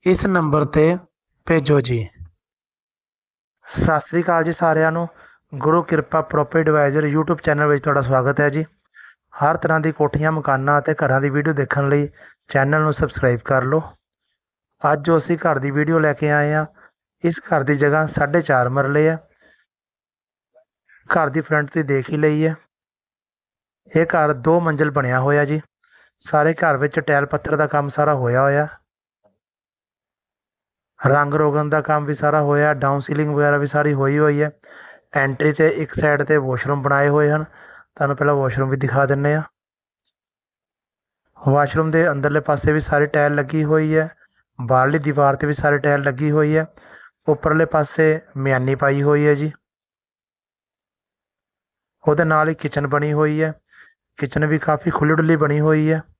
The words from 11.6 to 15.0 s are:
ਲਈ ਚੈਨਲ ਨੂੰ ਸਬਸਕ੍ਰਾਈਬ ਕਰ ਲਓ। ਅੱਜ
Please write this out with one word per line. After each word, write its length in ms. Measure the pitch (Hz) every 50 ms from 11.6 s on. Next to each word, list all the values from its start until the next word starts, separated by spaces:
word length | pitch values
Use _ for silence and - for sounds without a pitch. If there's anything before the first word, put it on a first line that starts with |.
| 139 - - 143 139 139
ਲਈ 200 | 143 147 143 147 _ - - - _ _ _
ਚੈਨਲ 340 | _ - 143 135 139 151 156
ਨੂੰ 120 | 156 156 143
ਸਬਸਕ੍ਰਾਈਬ 460 | - 156 131 - - - 127 123 117
ਕਰ 240 | - - 139 131 123
ਲਓ। 180 | 131 147 160 156 - - _ _ _ _ _ _ _ _ _ _ _ _ _ _ _ _ _ - 147 151
ਅੱਜ 120 | 147